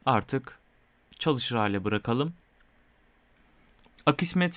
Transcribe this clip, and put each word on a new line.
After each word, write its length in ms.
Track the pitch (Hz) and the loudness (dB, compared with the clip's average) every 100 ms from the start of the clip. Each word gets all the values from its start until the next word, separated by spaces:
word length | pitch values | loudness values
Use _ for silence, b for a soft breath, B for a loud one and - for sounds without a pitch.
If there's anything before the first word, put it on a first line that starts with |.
| 135 | 0
artık 540 | 113 - 135 131 - _ _ _ _ _ - | 0 0 -6 -6 -20 _ _ _ _ _ -6
çalışır 360 | 165 131 - 120 | -2 -2 -2 0
hale 280 | 107 98 | 0 0
bırakalım. 500 | 98 104 - 120 156 175 _ _ _ _ _ _ _ _ _ _ _ _ _ _ - _ - | -2 -2 -2 -2 -2 -6 _ _ _ _ _ _ _ _ _ _ _ _ _ _ -20 _ 2
Akismet 480 | 139 175 185 180 | 2 2 0 0